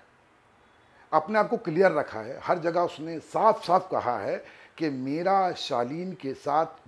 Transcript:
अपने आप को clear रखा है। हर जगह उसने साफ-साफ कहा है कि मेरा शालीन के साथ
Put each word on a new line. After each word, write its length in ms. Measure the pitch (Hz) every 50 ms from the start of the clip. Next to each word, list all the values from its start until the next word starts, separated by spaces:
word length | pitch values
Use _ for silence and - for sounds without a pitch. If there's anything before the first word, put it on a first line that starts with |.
| - _ _ _ _ _ _ _ _ _ _ _ _ _ _ _ _ _ _ - - _
अपने 260 | 156 156 - 208 220 214
आप 100 | 202 170
को 80 | 240
clear 360 | 220 - 175 156 180 190 185
रखा 280 | 156 151 127 - 107 110
है। 200 | 107 120 143 -
हर 160 | - - 175 175
जगह 220 | 151 170 160 175
उसने 400 | 175 - - - 156 165 165 147
साफ-साफ 680 | - - - 160 196 220 208 - - 165 175 185 - -
कहा 280 | 147 113 - 120 120 104
है 260 | 101 135 175 208 - - - - - - _ -
कि 120 | 160 151
मेरा 600 | 135 127 127 139 147 165 175 190 196 196 185 180
शालीन 600 | 151 - - - 139 120 120 123 151 170 185 185
के 220 | 165 - - 135 131
साथ 320 | - - 147 143 156 165 165 - - -